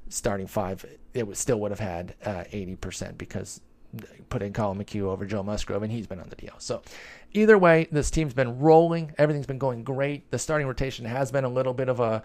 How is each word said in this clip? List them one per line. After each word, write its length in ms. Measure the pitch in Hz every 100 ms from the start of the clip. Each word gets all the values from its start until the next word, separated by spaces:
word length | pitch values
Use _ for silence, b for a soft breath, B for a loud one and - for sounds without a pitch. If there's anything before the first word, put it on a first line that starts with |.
| -
starting 380 | - 113 101 95
five, 400 | 110 95 95 - - -
it 140 | 127 107
would, 100 | 92
still 240 | - 113
would 100 | 104
have 100 | 98
had, 340 | 104 85 90 -
uh, 200 | - 92 85
eighty 240 | 104 92 92
percent 420 | 95 - 92 -
because 420 | 92 98 98 - - - - 117 - - -
put 120 | 117
in 120 | 101
Colin 260 | 98 104 98
McHugh 240 | 101 104
over 240 | 98 95 98
Joe 160 | 104
Musgrove, 400 | 98 104 - 101
and 80 | 110
he's 160 | 117 95
been 140 | 92
on 80 | -
the 80 | -
D 120 | -
L. 120 | -
So 220 | - 117 B B B B B
either 240 | 196 214 214
way, 320 | 180 160 160
this 200 | 147 131
team's 240 | 160 151
been 240 | 127 123 123
rolling. 560 | 151 160 170 170 156 156
Everything's 300 | 151 147 139
been 120 | 131
going 260 | 135 117
great. 460 | 113 131 143 147 -
The 80 | 123
starting 280 | - 151 135
rotation 400 | 120 135 120 117
has 260 | 127 135
been 120 | 139
a 40 | 131
little 260 | 127 131
bit 140 | 127 131
of 100 | 120
a, 240 | 117 110